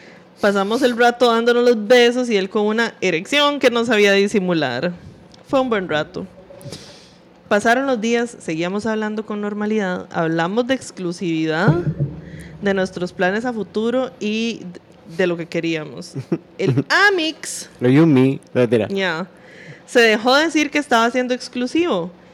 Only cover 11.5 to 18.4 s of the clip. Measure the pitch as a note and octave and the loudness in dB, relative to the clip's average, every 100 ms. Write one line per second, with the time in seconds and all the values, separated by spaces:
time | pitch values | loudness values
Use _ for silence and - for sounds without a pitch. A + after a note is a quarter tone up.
11.5 | D#3 G#3+ E4+ - - C#3 - - - - | 0 2 2 0 -4 -6 -8 -16 -18 -18
12.5 | - G3+ G3 F#3 F#3 F3 - F3+ G#3 B3 | -6 -2 -2 -2 -6 -8 -2 -2 -2 -4
13.5 | A3+ F#3+ G#3 A3+ B3+ B3+ - G#3+ A3 A#3 | -6 -6 -4 -2 -2 -4 -6 -6 -4 -4
14.5 | G#3 F3+ F3 _ - - E3 F3+ E3+ D#3+ | -6 -12 -18 _ -20 -12 -4 -2 -2 -6
15.5 | E3+ E3 D#3+ D3+ B2+ F3+ C#3+ - E3 - | -4 -4 -4 -6 -14 -12 -10 -6 -8 -8
16.5 | - F#3+ B2+ - E4 G4+ F#4 D#4 - - | -4 -2 0 2 4 4 2 -2 -6 -12
17.5 | - - - B2 C#3 E3 C3 C3 C#3+ | -12 -14 -2 4 6 6 6 4 0